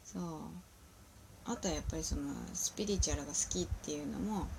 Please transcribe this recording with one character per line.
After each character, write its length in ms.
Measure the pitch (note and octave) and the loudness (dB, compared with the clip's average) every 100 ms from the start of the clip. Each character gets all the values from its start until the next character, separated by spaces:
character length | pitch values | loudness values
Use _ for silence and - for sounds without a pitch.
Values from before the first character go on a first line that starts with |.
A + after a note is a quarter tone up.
そ 160 | - F#3+ | -6 -4
う。 20 | F3 D#3 D3+ E3+ - - - - - - - - - | -2 -4 -6 -8 -12 -18 -18 -18 -18 -18 -18 -12 -4
あ 100 | A#3+ | 0
と 120 | G3 | 2
は 80 | D3+ | 2
や 60 | |
っ 20 | - | 2
ぱ 80 | D#3+ | 0
り 60 | |
そ 120 | D#3+ D3 | 2 0
の 180 | C#3+ A#2 A#2 - | 0 -2 -4 0
ス 180 | - | 0
ピ 140 | - G#3 | 0 2
リ 100 | F#3+ | 6
チ 140 | - | 6
ュ 20 | |
ア 40 | D3 | 4
ル 40 | C#3+ | 2
が 0 | |
好 60 | D3 - | 2 2
き 140 | F#3 | 2
っ 60 | E3+ - - | 2 0 0
て 60 | |
い 100 | D3 | -2
う 100 | - | 0
の 60 | A3 | 0
も 300 | F#3+ G#3+ D#3 | 2 2 0